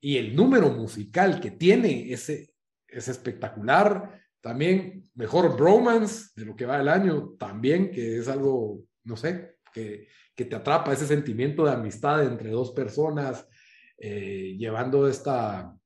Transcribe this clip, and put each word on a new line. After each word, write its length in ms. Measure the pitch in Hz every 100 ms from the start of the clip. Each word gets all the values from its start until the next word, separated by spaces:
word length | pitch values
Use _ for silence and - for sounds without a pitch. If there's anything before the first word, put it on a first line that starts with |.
y 160 | 139 131
el 200 | 110 131
número 340 | 247 135 170
musical 680 | 113 110 - 107 170 196 151
que 100 | -
tiene 600 | - 170 226 226 127 -
ese, 420 | 120 - 151 - _ _ _ _
es 220 | 123 117
espectacular. 1120 | 123 123 101 110 107 107 151 208 92 - - _ _
También 640 | 117 120 160 190 185 - - 123
mejor 400 | 113 170 170 113
bromance 760 | 156 220 247 226 214 - - -
de 100 | 110
lo 80 |
que 120 | 107 123
va 120 | 143
del 100 | 139
año, 420 | 175 196 143 - -
también, 540 | 104 104 123 170 190
que 280 | 127 113 113
es 100 | 117
algo, 540 | 135 139 127 107 101 - _
no 140 | 113 113
sé, 400 | 160 180 - _ _
que, 320 | - 107 104 - _ _ -
que 80 |
te 100 | 120
atrapa 380 | 120 - 160 143
ese 120 | 135 143
sentimiento 580 | 147 135 110 135 151
de 80 | 151
amistad 520 | 127 107 - 147 151
entre 260 | 135 117 110
dos 200 | 110 127
personas, 760 | - 123 - 156 151 135 123 - _ _ _ _ _
eh, 560 | 104 101 98 98 95 95
llevando 520 | 113 110 127 139 139
esta 680 | 120 - 131 110 98 87 -